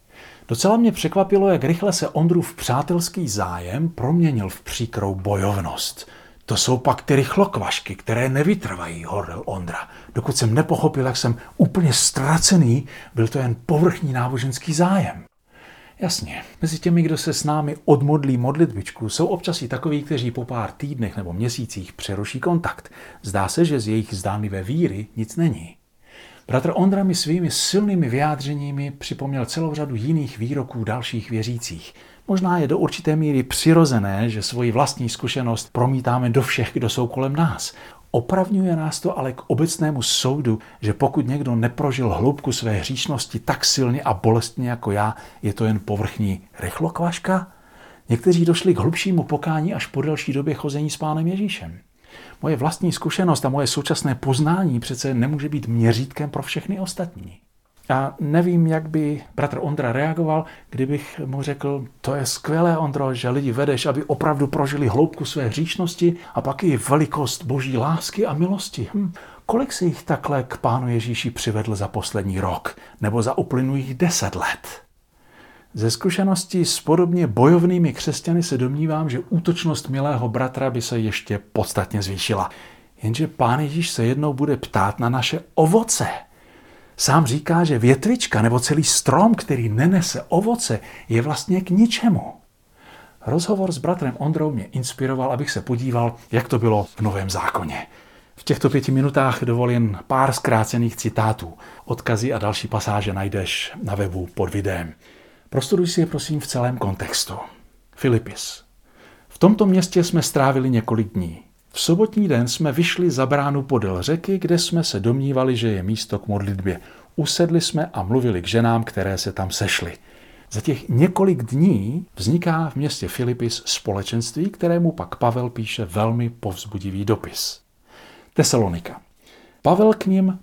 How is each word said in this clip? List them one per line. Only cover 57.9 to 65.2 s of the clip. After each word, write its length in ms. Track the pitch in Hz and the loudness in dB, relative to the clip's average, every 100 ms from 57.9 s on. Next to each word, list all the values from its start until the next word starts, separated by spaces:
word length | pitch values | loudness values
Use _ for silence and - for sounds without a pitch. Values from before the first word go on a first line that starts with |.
| 131 139 - | -2 -2 -4
nevím, 480 | 147 156 175 175 160 | 0 2 4 4 4
jak 220 | 160 156 | 2 0
by 340 | 156 151 147 - - | -2 -2 -2 -6 -4
bratr 220 | 143 - | -4 -2
Ondra 300 | 165 147 127 | -4 -2 -2
reagoval, 540 | 120 151 160 160 156 160 - - | 0 0 0 0 0 -2 -10 -12
kdybych 520 | 120 131 143 143 - 139 | -4 -2 -2 -6 -10 -6
mu 160 | 135 | -6
řekl: 440 | 139 139 143 139 120 - | -4 -4 -4 -4 -6 -8
„To 140 | - 139 | -4 -4
je 100 | 131 | -4
skvělé, 520 | - - 156 175 165 | -4 -2 2 2 2
Ondro, 360 | 156 139 135 | 0 0 -2
že 160 | 127 123 | -2 -2
lidi 220 | 127 139 | 0 0
vedeš, 340 | 117 143 131 156 | 0 0 0 0
aby 180 | 135 | -2
opravdu 440 | 151 147 156 147 143 | -2 0 0 2 0
prožili 400 | 147 139 143 135 | 0 -2 0 0
hloubku 380 | 107 165 - | 4 2 0